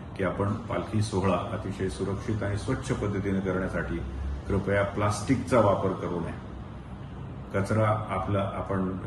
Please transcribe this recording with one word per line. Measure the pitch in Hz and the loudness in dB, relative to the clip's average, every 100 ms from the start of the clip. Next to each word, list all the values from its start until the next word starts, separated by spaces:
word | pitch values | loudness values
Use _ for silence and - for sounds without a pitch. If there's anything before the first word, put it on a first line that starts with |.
| - - | -10 -2
की | |
आपण | 92 85 101 | -2 2 0
पालखी | 107 - 87 85 107 | 0 -2 -4 0 0
सोहळा | 104 98 95 90 | 2 2 4 2
अतिशय | - - 101 95 95 | 0 -4 -4 -2 -2
सुरक्षित | - 95 98 - 107 | 0 -2 -2 -2 0
आणि | 101 101 | 0 -2
स्वच्छ | - 127 - | 0 -2 0
पद्धतीने | 117 104 98 101 95 | 0 0 0 0 0
करण्यासाठी | 95 92 92 90 82 85 69 - - - - | 2 0 0 -2 -2 -2 -4 -4 -4 -4 0
कृपया | 101 101 101 | 0 2 2
प्लास्टिकचा | 98 - 104 104 - 127 - 123 | 2 2 0 0 2 2 4 6
वापर | 104 92 98 | 6 6 2
करू | - 87 87 | 0 -2 -2
नये. | 78 76 - - - - - - - - - - - | -4 -6 -10 -12 -12 -12 -12 -12 -12 -10 -10 -10 -4
कचरा | 98 95 110 107 107 - | -2 2 4 4 4 0
आपला, | 95 92 98 95 | -2 0 0 0
आपण | 95 - 95 92 92 | -2 -2 0 0 -2